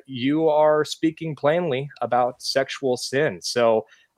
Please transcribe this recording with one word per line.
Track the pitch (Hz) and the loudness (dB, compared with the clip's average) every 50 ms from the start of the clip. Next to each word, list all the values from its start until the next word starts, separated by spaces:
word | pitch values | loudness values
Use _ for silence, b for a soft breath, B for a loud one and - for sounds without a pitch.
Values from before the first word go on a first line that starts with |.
| - | -4
you | - 135 120 123 135 147 156 160 156 | -8 -8 -4 -2 0 0 2 2 2
are | 151 151 151 151 151 151 151 | 4 4 4 4 4 2 0
speaking | - - - - 160 160 - 165 160 143 | -2 -4 -2 -2 -2 -2 -2 -8 -8 -8
plainly | - - 143 156 175 180 165 127 131 139 143 - - | -2 0 0 2 2 0 -2 -2 -4 -4 -8 -8 -8
about | 120 113 120 120 123 123 127 - - | -4 -2 0 0 0 0 -2 -6 -8
sexual | - - 135 135 - - - 139 127 123 | -4 -2 -2 -2 -2 -4 -4 -2 -2 -2
sin. | 120 - - - 135 156 139 95 82 | -2 -4 -4 -2 0 0 0 -2 -6
So, | - - - 120 117 113 113 110 110 b b b b b _ | -8 -4 0 2 4 4 4 2 0 b b b b b _